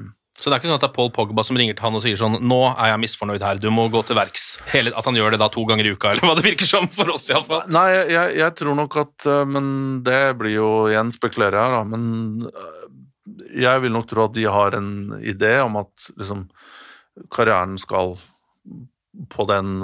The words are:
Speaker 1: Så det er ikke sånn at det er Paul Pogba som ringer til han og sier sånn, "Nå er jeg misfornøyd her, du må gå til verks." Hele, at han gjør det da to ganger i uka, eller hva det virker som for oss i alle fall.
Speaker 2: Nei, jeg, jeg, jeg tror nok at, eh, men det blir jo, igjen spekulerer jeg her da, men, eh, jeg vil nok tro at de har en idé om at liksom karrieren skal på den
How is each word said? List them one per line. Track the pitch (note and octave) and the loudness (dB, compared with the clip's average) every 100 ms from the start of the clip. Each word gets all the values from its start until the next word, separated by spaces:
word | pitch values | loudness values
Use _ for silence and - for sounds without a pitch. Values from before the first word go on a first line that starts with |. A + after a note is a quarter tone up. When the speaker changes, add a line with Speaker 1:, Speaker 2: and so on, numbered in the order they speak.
| G#2 - _ | -14 -20 _
Speaker 1:
Så | - - | -8 -2
det | C3+ | -2
er | |
ikke | E3 | 0
sånn | D3 | 0
at | |
det | C3+ | 0
er | - | 0
Paul | A#2+ | -2
Pogba | - G#2 A2 G#2+ | -2 -2 0 0
som | |
ringer | B2+ A#2 G#2 | 2 0 0
til | A#2 | -2
han | |
og | A2 | -2
sier | A#2 G2+ | -2 0
sånn, | A2+ G#2+ | 0 2
"Nå | B2 B2+ B2+ | 2 4 2
er | B2+ A2+ | 2 2
jeg | A2 | 2
misfornøyd | A2+ - G#2 G2+ G2+ | -2 -4 -6 -4 -2
her, | G2 | -2
du | G#2+ | 0
må | A2+ A2+ | 2 2
gå | A2+ | 0
til | G#2+ A#2 | 2 0
verks." | F#2+ - - - - | 0 -2 -6 -8 -2
Hele, | C#3+ A#2 | 0 0
at | A2+ A#2+ | -2 0
han | |
gjør | A#2+ G#2+ A2 | 2 4 4
det | |
da | G#2+ | 2
to | - A2 | 0 0
ganger | A2 G#2+ | 2 0
i | |
uka, | G2 G#2 | 0 0
eller | G#2 F3+ | 2 2
hva | |
det | D#3+ F3+ | 4 2
virker | - F3+ | 2 2
som | - F3+ | 2 0
for | - E3+ | -2 -2
oss | D#3 - | -2 0
i | C#3 | -2
alle | D#3 | 0
fall. | D#3+ F#3 | -4 0
Speaker 2:
Nei, | D#3+ F#3 | 2 4
jeg, | F#3 E3 | 4 2
jeg, | E3+ F3 - | 2 0 0
jeg | D#3+ E3 | 0 0
tror | D3 | -2
nok | C#3+ D3 D3 | -2 -2 -2
at, | D3 - D3 | -4 -2 0
eh, | C#3+ C#3 | 2 2
men | C#3 C#3 C3+ C3+ C3 | -2 -2 -2 -4 -4
det | B2+ C3 C3+ B2 | 0 2 2 0
blir | A2 G#2+ | 0 2
jo, | A2 A2 A2 | 2 2 2
igjen | G#2+ A2+ | 2 0
spekulerer | A#2 A#2+ - G#2 | -2 -2 2 2
jeg | G2 A#2+ | 4 2
her | B2 | 0
da, | |
men, | G#2+ A2+ A#2 A2+ A2 A2 A#2 | -2 -4 -4 -4 -4 -6 -10
eh, | - F#2 D#2+ - C3+ C3 _ - - - | -12 -16 -18 -20 -20 -20 _ -20 -20 -10
jeg | - B2+ C3 | 0 2 4
vil | B2+ | 2
nok | A2+ A2+ | -2 -2
tro | A2 A2 | 0 0
at | |
de | A2+ | 2
har | A2 G2+ G2+ G#2+ | 2 2 2 0
en | G2+ G2+ G2+ G#2+ | -4 -6 -8 -8
idé | G#2+ G2+ G#2+ B2 | -8 0 2 2
om | B2+ G#2+ | 2 -2
at | G2 - - | -6 -12 -20
liksom | - G2 G2+ F2+ _ - - - - _ - - | -12 -10 -10 -12 _ -20 -20 -20 -20 _ -20 -6
karrieren | - A2+ G2 F2+ F#2+ | 0 2 2 0 -6
skal | - G2+ F#2 F2+ - _ _ _ - - B2+ _ _ G#3 D3+ | -4 -2 -2 -6 -16 _ _ _ -20 -20 -20 _ _ -20 -10
på | - G#2 | -4 0
den | G2+ F#2+ F#2+ | 0 0 -4